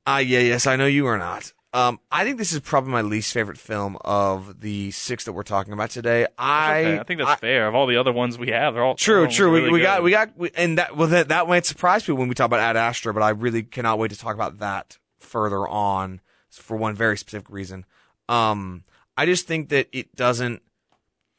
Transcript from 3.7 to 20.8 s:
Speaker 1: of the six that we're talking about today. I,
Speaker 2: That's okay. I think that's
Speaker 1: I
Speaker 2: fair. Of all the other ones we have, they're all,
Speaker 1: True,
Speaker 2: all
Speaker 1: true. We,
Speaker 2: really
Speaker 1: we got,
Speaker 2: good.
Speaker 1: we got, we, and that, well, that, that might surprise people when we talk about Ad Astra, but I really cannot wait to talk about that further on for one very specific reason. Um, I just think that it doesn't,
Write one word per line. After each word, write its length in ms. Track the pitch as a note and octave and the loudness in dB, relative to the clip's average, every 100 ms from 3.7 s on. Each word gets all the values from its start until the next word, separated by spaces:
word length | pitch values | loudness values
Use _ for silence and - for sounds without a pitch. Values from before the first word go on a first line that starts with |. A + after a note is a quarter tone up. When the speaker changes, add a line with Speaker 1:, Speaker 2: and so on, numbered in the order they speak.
| G#2+ G2+ F#2+ | -6 -6 -6
Speaker 1:
of 580 | - G2+ G2 F#2+ F#2+ F2+ | -2 0 0 -2 -6 -12
the 320 | G#2+ G2+ G2 | -8 -6 -6
six 320 | - - B2 | -8 -8 -8
that 80 | - | -8
we're 100 | F#2 | -10
talking 300 | G2+ G2+ G2 | -4 -4 -4
about 180 | G#2 A2+ | -6 -8
today. 340 | B2+ A#2 A#2 - - | -4 0 0 0 -2
I, 280 | C3 D3 D#3 | 0 2 2
Speaker 2:
That's 140 | D#3 D#3+ | 2 0
okay. 120 | D#3 | -2
I 20 | |
think 160 | - E3+ | -4 -2
that's 120 | C3+ | 0
Speaker 1:
I 40 | D3 | 0
Speaker 2:
fair. 300 | A2+ C3 G#2+ | 0 2 2
Of 80 | |
all 120 | A#2+ C3+ | 2 2
the 100 | A#2+ | 2
other 160 | C3 | 2
ones 260 | A#2+ B2 A#2+ | 0 -2 -4
we 120 | B2 | -2
have, 240 | A#2 C#3+ | 0 0
they're 100 | A#2 | 0
all, 100 | B2+ | 0
Speaker 1:
True, 300 | - - G3+ | 2 4 4
Speaker 2:
all 60 | D3+ | 4
Speaker 1:
true. 200 | F#3+ F#3 | 4 4
We, 60 | D#3+ | 4
Speaker 2:
really 140 | - | 4
Speaker 1:
we 80 | E3+ | 4
got, 160 | F#3 F#3+ | 4 4
Speaker 2:
good. 60 | |
Speaker 1:
we 60 | F3 | 4
got, 260 | G#3+ A3 - | 4 2 -4
we, 120 | E3+ - | -6 -2
and 220 | F3 E3 | 0 0
that, 180 | E3 D3 | -2 0
well, 120 | D#3+ | 2
that, 200 | F3 D3 | 4 4
that 200 | E3 E3+ | 2 4
might 180 | F3 - | 2 2
surprise 380 | - F3+ G#3 | 0 2 2
people 120 | G3+ C3+ | 2 -2
when 100 | B2+ | -2
we 60 | B2 | 0
talk 100 | A#2+ | 2
about 140 | A#2 | 2
Ad 160 | A2+ A2+ | 2 2
Astra, 360 | A#2 A#2 A2+ | 0 -2 -4
but 120 | G#2 | 0
I 60 | G#2+ | 2
really 340 | G#2+ A#2+ A2+ | 2 -2 -2
cannot 340 | A2+ C3 A#2 G#2+ | -4 -4 -2 0
wait 140 | A2 | -2
to 40 | G2+ | -4
talk 180 | A2+ G#2+ | -8 -6
about 240 | F#2 G2 | -6 -6
that 380 | G#2 G2 - - _ _ | -6 -6 -10 -20 _ _
further 480 | - A#2 G#2+ G2 G2 | -8 -4 -2 -2 -2
on 520 | G#2 G2+ F#2+ F#2+ F#2 _ _ _ | -2 0 -2 -4 -10 _ _ _
for 260 | - - A2 | -20 -10 -4
one 180 | A2 | -4
very 240 | G#2 A2+ G#2 | 0 0 -2
specific 320 | - G#2 - | -6 -12 -12
reason. 340 | G2 F#2 F#2+ F#2 _ _ _ - | -12 -10 -12 -18 _ _ _ -2
Um, 560 | A#2 A2 G#2 F#2+ F2+ - _ _ - | 0 2 0 -6 -12 -18 _ _ -2
I 100 | D#3+ | 0
just 220 | F3+ - | 0 -2
think 200 | D#3+ C#3+ | -6 -2
that 180 | C#3+ - | -2 -2
it 220 | B2+ - | -6 -12
doesn't, 480 | - B2 A#2 B2 A#2 _ _ | -2 0 0 -2 -6 _ _